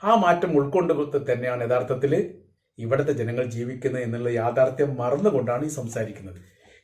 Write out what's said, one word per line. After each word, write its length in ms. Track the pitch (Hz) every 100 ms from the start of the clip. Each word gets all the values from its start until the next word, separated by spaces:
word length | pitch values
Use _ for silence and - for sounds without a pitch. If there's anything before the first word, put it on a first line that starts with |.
ആ 100 | 202 226
മാറ്റം 360 | 180 175 180 147
ഉൾക്കൊണ്ട് 380 | 139 185 165 143 147 139 120
തന്നെയാണ് 360 | 120 127 123
യഥാർത്ഥത്തിൽ 500 | 120 123 123 127 139 165 - - _ _ _ -
ഇവിടുത്തെ 360 | 113 135 143
ജനങ്ങൾ 320 | 135 113 120 123
ജീവിക്കുന്നത് 560 | 110 120 127 127 123
എന്നുള്ള 260 | 117 117 120
യാഥാർത്ഥ്യം 640 | 117 117 120 131 - 139 127
മറന്നുകൊണ്ടാണ് 680 | 120 139 208 139 117 123 151
ഈ 80 | 131
സംസാരിക്കുന്നത്. 600 | 117 113 107 - 95 90 - _ _ _